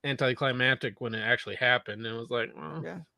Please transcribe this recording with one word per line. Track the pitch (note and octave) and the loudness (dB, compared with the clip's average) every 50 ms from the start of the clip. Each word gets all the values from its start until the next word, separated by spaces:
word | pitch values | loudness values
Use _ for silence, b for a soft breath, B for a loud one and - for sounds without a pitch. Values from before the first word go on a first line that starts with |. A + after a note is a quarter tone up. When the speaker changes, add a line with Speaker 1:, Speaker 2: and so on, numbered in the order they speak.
| - | -2
Speaker 1:
anticlimactic | C#3+ C3+ - C#3 B2+ B2+ - C#3+ C3+ B2 B2+ B2+ C3 C3 - - B2 F#2+ _ | -2 0 2 2 2 2 2 0 0 2 4 4 4 4 2 0 -6 -4 _
when | B2+ A#2 A2 | -6 -4 -4
it | A2 | -2
actually | G#2+ A2+ B2 - - C3 G#2+ | 2 2 2 2 2 -8 -4
happened. | - B2+ B2 B2 B2 - - G#2 G#2+ A2+ | 2 4 4 4 4 2 -4 -8 -6 -6
It | A2+ A2+ | -8 -6
was | A#2 A#2 G#2 | -8 -6 -4
like, | A#2+ A#2+ A2+ - - | -2 -2 -2 -2 -6
"Well, | - D3+ D#3 D3+ D#3+ D#3+ | -12 -10 -8 -8 -8 -8
Speaker 2:
Yeah. | D#3+ F3 F3+ D#3+ _ _ | -8 -10 -10 -14 _ _